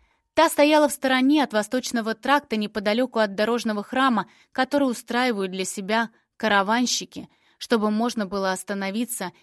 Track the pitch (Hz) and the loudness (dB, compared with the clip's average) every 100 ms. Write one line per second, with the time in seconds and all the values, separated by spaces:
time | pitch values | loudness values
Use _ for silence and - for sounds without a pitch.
0 | _ _ _ - 320 - 294 302 294 - | _ _ _ 2 2 4 4 6 4 0
1 | 262 262 262 302 262 214 208 254 - 240 | 0 2 4 4 2 -2 -2 -4 -4 -4
2 | 220 220 269 285 285 220 208 220 208 220 | -4 -4 0 0 0 -4 -4 -4 -2 0
3 | 254 233 214 190 214 233 220 208 202 262 | 0 0 -2 0 -2 0 -2 -4 -4 0
4 | 269 214 175 _ _ - 262 285 269 226 | 2 0 -2 _ _ -4 0 2 0 -2
5 | - 240 254 202 190 185 185 - 190 226 | -4 -2 0 -2 -4 -4 -6 -6 -2 -2
6 | 226 - _ - 214 202 190 233 240 - | -2 -8 _ -6 0 2 2 0 0 -2
7 | 180 - - _ _ _ - 233 214 214 | -6 -14 -18 _ _ _ -2 0 2 0
8 | 233 226 190 196 190 185 - 196 196 208 | -2 -2 -4 -2 -2 -4 -6 -6 -4 -4
9 | - - 180 - | -4 -6 -8 -10